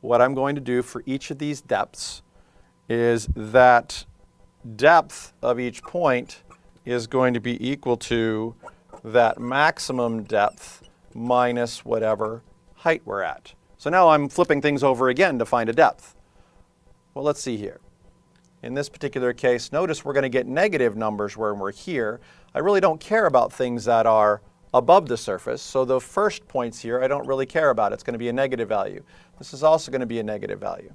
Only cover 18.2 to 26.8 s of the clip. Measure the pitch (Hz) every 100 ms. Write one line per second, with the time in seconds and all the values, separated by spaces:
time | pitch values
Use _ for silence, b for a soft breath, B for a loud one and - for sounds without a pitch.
18.2 | _ _ _ _ 120 131 143 - 143 135
19.2 | 123 120 127 123 - 143 180 156 - 139
20.2 | 135 127 123 135 208 170 120 104 110 104
21.2 | 104 107 110 104 98 101 - 160 107 120
22.2 | b b b - 165 202 185 160 - 220
23.2 | 196 131 113 - 127 120 107 117 113 110
24.2 | 104 104 - _ - 127 120 185 156 117
25.2 | - 92 - 120 - 135 131 131 - -
26.2 | 208 202 _ 131 120 110